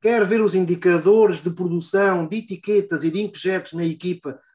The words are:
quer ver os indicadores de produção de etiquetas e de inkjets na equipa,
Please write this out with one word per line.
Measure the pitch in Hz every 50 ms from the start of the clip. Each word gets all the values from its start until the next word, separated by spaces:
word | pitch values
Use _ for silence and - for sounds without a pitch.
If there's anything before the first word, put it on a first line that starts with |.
quer | - 220 233 233 208
ver | 180 214 226
os | 220 202 170
indicadores | 185 185 165 180 170 - 185 175 165 156 190 208 226 220 196 175 160
de | - 185
produção | 170 - 185 175 170 175 165 - - 196 202 196 190 175 165 156
de | 185 226
etiquetas | 220 - 190 165 - - 208 202 190 - 175 147 143
e | 165
de | 156 196
inkjets | 214 196 - - - 185 190 185 - - -
na | 165 170
equipa, | 165 156 156 - 180 180 175 _ 143 127 - _ _ _